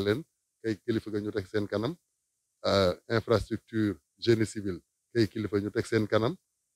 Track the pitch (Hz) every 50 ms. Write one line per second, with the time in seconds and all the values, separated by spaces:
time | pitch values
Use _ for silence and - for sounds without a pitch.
0 | 98 101 107 135 170 _ _ _ _ _ _ _ - 113 107 - - - 113 110
1 | - 110 104 107 104 104 101 107 95 - - 104 104 98 104 101 110 135 175 -
2 | _ _ _ _ _ _ _ _ _ _ _ _ - 98 95 98 98 90 87 -
3 | _ - 113 113 - - 117 101 - - 113 - _ _ 113 110 107 104 90 -
4 | _ _ _ _ 90 113 117 110 110 - - 110 98 101 90 78 _ _ _ _
5 | _ _ - 120 110 98 - 117 104 101 107 101 98 104 - 117 107 - 117 113
6 | 107 98 110 107 110 107 92 - _ _ _ _ _ _ _